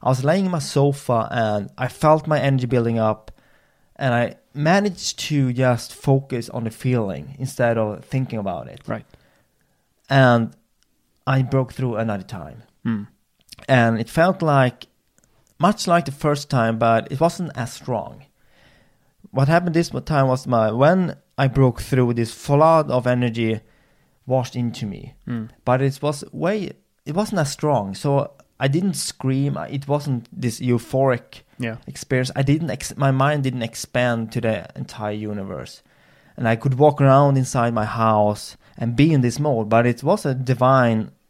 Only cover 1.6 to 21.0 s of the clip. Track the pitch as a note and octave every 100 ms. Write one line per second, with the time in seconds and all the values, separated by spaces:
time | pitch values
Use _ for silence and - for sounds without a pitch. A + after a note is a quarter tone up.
1.6 | G2 - B2+ - D#3 D#3 D3+ D3+ C#3 C3+
2.6 | B2 B2 A#2 A#2 A2 G#2+ - - _ _
3.6 | _ _ _ - C3+ A#2+ A#2+ - _ C#3+
4.6 | D3+ F#3+ G#3 F3 - - - D3 B2+ B2
5.6 | B2+ A#2+ - - - C3+ C#3 B2 A#2 B2
6.6 | A2+ - C3 B2 G#2 D2 - - C3 -
7.6 | A#2+ A2+ G#2+ G#2 - C3 B2+ A2 G2+ E2+
8.6 | B1 - - A2 - - _ _ _ _
9.6 | _ _ _ _ _ C3+ C3 A#2 A2+ -
10.6 | _ _ _ _ _ _ - C3+ B2+ C3+
11.6 | B2+ - C3 G#2+ A2+ G#2 F#2 G2 D2 A2+
12.6 | - _ A#2 A2 G#2 _ _ _ _ -
13.6 | - B2+ A#2 A2+ A#2 - F3 - D#3+ C#3+
14.6 | B2+ - - _ _ _ _ _ _ _
15.6 | E3+ G#3 - F3 D3+ C#3 D3+ C#3+ - C3+
16.6 | A2+ A2+ A2+ A2+ G2+ C3 E3 - F3 -
17.6 | A#2 - - A#2 - - - _ _ _
18.6 | _ _ _ _ _ _ - B2+ C#3 E3+
19.6 | F3 E3 E3+ B2+ C3 D3+ C3+ B2+ C3+ A#2+
20.6 | A2 G#2+ C#3 F#3